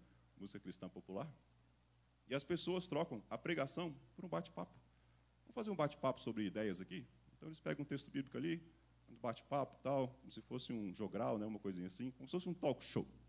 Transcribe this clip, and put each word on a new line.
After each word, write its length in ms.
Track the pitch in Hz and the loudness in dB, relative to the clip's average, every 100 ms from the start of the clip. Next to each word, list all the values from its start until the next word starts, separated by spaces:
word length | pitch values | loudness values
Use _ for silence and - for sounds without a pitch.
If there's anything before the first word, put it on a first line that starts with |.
| - - - - | -10 -20 -20 -12
Música 220 | 98 101 | -8 -8
cristã 280 | 92 - 92 | -8 -8 -8
popular. 420 | 92 - 95 151 139 - _ - - _ _ _ _ - | -10 -6 -6 -6 -10 -20 _ -20 -20 _ _ _ _ -2
E 60 | |
as 100 | 135 | -2
pessoas 420 | - 175 - 185 180 | 2 0 2 2 2
trocam 360 | 160 165 113 - | 2 2 -2 -4
a 80 | 113 | -4
pregação 560 | 156 165 139 - 175 135 - | 0 2 2 2 -2 -4 -14
por 100 | - | -12
um 40 | 180 | -2
bate-papo. 460 | 165 175 - 180 - - - - - - - | -2 -2 -6 -8 -10 -20 -20 -20 -20 -20 -20
Vamos 100 | - | -8
fazer 160 | - 214 | -4 -2
um 60 | 185 | 4
bate-papo 440 | 147 - 135 123 | 4 4 2 2
sobre 240 | - 110 | 0 2
ideias 360 | 104 92 107 90 | 2 2 2 0
aqui? 240 | 92 90 - - - - | -4 -8 -8 -18 -20 -12
Então 120 | 156 | -12
eles 120 | 160 | -6
pegam 220 | 156 147 | -2 -2
um 40 | 143 | 0
texto 240 | 139 - | -2 -2
bíblico 260 | 139 135 123 | -4 -2 -2
ali, 260 | 156 165 160 - - - - | 0 -2 -4 -20 -20 -20 -20
um 80 | 117 | -4
bate-papo 600 | 120 117 - 143 127 - | -2 -2 0 2 2 0
e 40 | |
tal, 260 | 131 139 127 - | 2 4 2 -2
como 100 | - | -12
se 120 | - | -12
fosse 300 | - 123 - | -6 -6 -2
um 200 | 120 101 | 0 -2
jogral, 460 | 87 101 98 127 113 | -2 -2 2 2 2
né? 80 | 104 | 2
Uma 120 | 104 | -2
coisinha 280 | 101 90 90 | -2 -2 -4
assim, 240 | - 127 | -4 -6
como 180 | - 135 | -6 -2
se 40 | |
fosse 160 | 180 180 | -2 0
um 60 | |
talk 300 | 170 151 123 | 2 4 4
show. 220 | - 113 - - | 2 0 0 -8